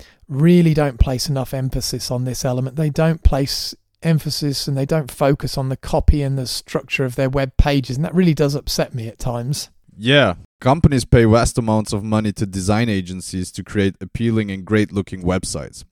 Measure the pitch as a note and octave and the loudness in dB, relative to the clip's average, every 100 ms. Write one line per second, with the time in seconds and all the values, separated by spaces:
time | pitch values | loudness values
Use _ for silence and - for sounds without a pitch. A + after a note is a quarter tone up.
0 | - _ - C3 E3 F3 E3 D#3 C#3+ A#2 | -20 _ -8 2 4 6 6 4 2 2
1 | - B2+ - C3+ B2 C3+ C3 C3 - B2 | 2 0 -2 -4 -4 -4 -4 -4 -6 -6
2 | - B2 B2+ A#2 C3+ B2+ C3 C3+ D#3 C#3+ | -4 -4 -4 -4 -2 -2 -2 -2 -2 2
3 | D#3+ D#3+ - C#3 C#3+ - - - _ _ | 0 4 2 2 0 -4 -10 -14 _ _
4 | D#3+ D#3 D3+ - D3 C3+ - C3+ C3+ E3 | 0 0 -2 -4 -4 -4 -4 -4 -2 -2
5 | B2 - C#3 C#3+ C3+ - C3 C3+ - D#3 | -4 0 0 0 -2 -6 -4 -6 -4 2
6 | - D3+ C#3 C3+ A#2+ - - D#3 - - | 4 4 2 -2 -4 -8 -6 -8 -4 -4
7 | C3 A#2+ C3 C#3 C3+ - D3+ C#3+ B2+ B2+ | -2 -2 -2 0 0 2 2 2 0 -4
8 | E3 F3 F3+ D3 C#3+ C#3+ - - D#3 B2 | -2 2 2 4 0 -2 -4 -4 -4 -6
9 | A2+ - B2+ A#2+ A#2+ D3 - _ _ - | -10 -8 -6 -4 -4 -6 -8 _ _ -6
10 | A2+ C#3+ A2+ E2+ - _ D3 D#3 D#3 C3+ | 2 4 4 0 -10 _ 0 4 4 4
11 | - C3 A2+ - - - A2+ G#2+ G#2+ G#2+ | 4 6 6 6 4 0 0 0 0 -6
12 | G#2+ G#2+ G#2+ F#2+ G2+ F#2+ F#2 G#2 A#2 G2 | -2 -2 -2 -4 -4 -2 0 0 0 -2
13 | F2+ F#2 - F#2 F2+ - F#2+ G#2 G2 - | -4 -10 -8 -8 -8 -10 -6 0 0 -2
14 | F#2 - A#2 A2 G#2 F#2+ F2+ G#2+ G2+ G2+ | -8 -4 0 0 -2 -6 0 0 0 -2
15 | F#2 F#2+ F2 F#2 - D2+ - - - | -6 -4 -2 -2 -2 -8 -10 -16 -20